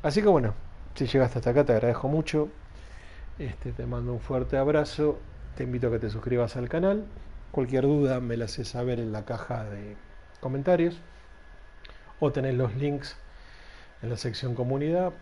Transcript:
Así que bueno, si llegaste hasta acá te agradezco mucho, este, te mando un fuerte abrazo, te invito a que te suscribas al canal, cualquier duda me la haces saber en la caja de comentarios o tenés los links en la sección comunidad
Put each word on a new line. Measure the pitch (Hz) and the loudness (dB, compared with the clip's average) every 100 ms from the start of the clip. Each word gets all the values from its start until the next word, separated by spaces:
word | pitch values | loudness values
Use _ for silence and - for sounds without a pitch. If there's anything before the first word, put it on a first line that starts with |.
Así | 151 156 | 2 4
que | 208 | 6
bueno, | 170 113 - - - - - | 6 6 0 -6 -12 -14 -4
si | 131 | 2
llegaste | 139 123 123 | 6 4 4
hasta | 120 | 4
acá | 127 139 | 4 6
te | |
agradezco | 110 117 117 135 | 6 4 2 2
mucho, | 156 156 151 151 - - - - - - - - - | 2 2 0 0 -4 -16 -16 -16 -16 -16 -14 -12 -10
este, | 135 - 131 | -8 -8 -8
te | 120 120 | -6 -6
mando | 120 120 | -4 -4
un | 120 | -4
fuerte | - 131 139 135 | -2 -2 2 2
abrazo, | 139 151 151 - 151 147 - - - - | 4 4 2 0 0 0 -6 -14 -12 -6
te | |
invito | 127 123 120 | -4 0 0
a | |
que | 113 | 0
te | 110 | -2
suscribas | 107 120 123 117 127 | -4 0 2 2 -2
al | 123 | -2
canal, | 160 185 202 202 - - - - | 2 2 2 -2 -12 -14 -14 -6
cualquier | - 127 127 | -2 0 2
duda | 143 147 139 127 | 4 4 4 2
me | 123 117 | -2 -2
la | 113 | -4
haces | - 120 | -4 -6
saber | 123 123 120 | -2 -2 0
en | 113 | -2
la | 107 101 | -4 -4
caja | 117 - - 104 | -6 -4 -6 -4
de | 101 104 104 - - - - | -8 -10 -14 -16 -18 -20 -8
comentarios | 135 135 143 175 170 175 - - - - - - - - - - - - | -4 -2 4 6 4 0 -14 -20 -20 -20 -20 -20 -20 -18 -18 -18 -18 0
o | 147 | 0
tenés | 139 131 127 | 2 0 0
los | 127 110 | 0 0
links | 143 143 - - - - - - - - - - | -2 -2 -6 -14 -18 -18 -18 -20 -20 -20 -20 -10
en | 113 | -6
la | 117 | -4
sección | 127 107 127 120 | -4 -4 -4 -2
comunidad | 123 135 147 170 180 170 | 0 0 2 2 0 -4